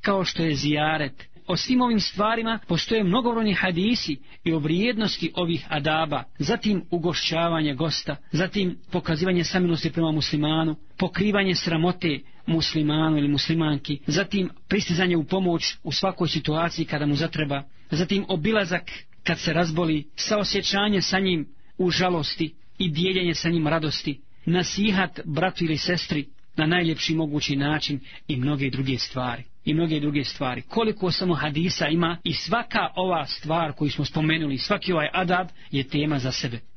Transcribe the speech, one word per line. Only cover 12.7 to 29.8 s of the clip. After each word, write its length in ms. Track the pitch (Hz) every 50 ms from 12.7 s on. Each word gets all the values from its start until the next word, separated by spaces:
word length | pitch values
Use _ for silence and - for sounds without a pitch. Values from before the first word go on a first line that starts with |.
| - 160 151 147 151 156 160 160 156 151
ili 100 | 143 143
muslimanki, 720 | 143 139 - - 165 165 160 156 151 139 - - 151 139 - -
zatim 420 | 147 165 196 196 - 202 185 170 - - - -
pristizanje 500 | 185 208 - - 170 160 190 180 175 165
u 60 | 147
pomoć 520 | - - 190 190 180 170 160 - - - - -
u 80 | 175
svakoj 360 | 135 - - 190 185 - 180 156
situaciji 580 | - 160 - - 151 156 170 170 - - 160
kada 200 | - - 147 147
mu 100 | 147 147
zatreba, 480 | 135 160 160 165 151 156 143 139 139 139 - - - - -
zatim 340 | - 151 180 - 202 196 196 -
obilazak 640 | 190 175 147 202 220 214 202 170 185 170 - - - - - - - - -
kad 160 | - 170 -
se 140 | - - 156
razboli, 540 | 160 180 170 156 160 180 160 156 151 143 - -
saosjećanje 840 | - - - 220 208 202 - - 202 185 - - 196 202 214 208 190
sa 180 | 160 - - 190
njim 280 | 196 190 180 160 143 - - - - - - -
u 140 | 185 180
žalosti 640 | 160 - 180 185 180 170 147 - - - 165 156 - - - - - -
i 120 | 190 180
dijeljenje 440 | 147 151 175 190 190 185 180 175 160
sa 160 | - - 170
njim 180 | 170 170 156 147
radosti, 540 | 156 165 156 151 - - - - 143 - - - - - -
nasihat 720 | - 165 185 175 - - 190 202 220 196 185 185 170 - - -
bratu 380 | 165 147 143 185 185 180 - 175
ili 140 | 160 156 139
sestri 480 | - - 175 170 - - 170 151 139 - - - - - - -
na 80 | 156
najljepši 500 | 156 170 180 175 165 160 - - - 160
mogući 400 | 160 160 151 143 147 139 - 143
način 440 | 139 139 143 156 151 - - 147 135 - - - - - -
i 80 | 151
mnoge 340 | 127 123 143 147 139 139 135
druge 280 | 120 127 135 131 131 117
stvari. 460 | - - - 131 127 127 120 117 131 - - - -
I 80 | - 151
mnoge 260 | 160